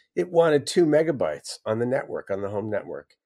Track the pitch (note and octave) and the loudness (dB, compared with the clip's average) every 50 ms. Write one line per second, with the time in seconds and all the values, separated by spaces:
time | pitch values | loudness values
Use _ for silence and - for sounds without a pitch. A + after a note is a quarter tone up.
0 | _ _ - - F3 F3+ F3 E3 E3 D#3+ D3+ C#3+ - - - F#3 F3 D3+ D3 D3+ | _ _ -4 -4 -2 0 4 4 6 6 4 2 2 0 2 4 4 6 4 4
1 | E3 D#3+ D#3 A2 F2+ D#2 D2 C#2+ - - - - - A2 A2 A2+ A#2+ B2 C3 C#3+ | 2 2 0 -2 -2 -4 -4 -6 -10 -14 -16 -8 -4 -2 -2 0 0 0 -2 -2
2 | - - - D2+ - - G2 G2 G2+ G2 G#2 G2+ G#2+ G#2+ G#2 G2 - F2 D2+ C#2+ | -4 -4 -8 -8 -6 -6 -6 -6 -6 -4 -4 -4 -4 -4 -4 -4 -6 -6 -12 -12
3 | - _ _ _ _ | -12 _ _ _ _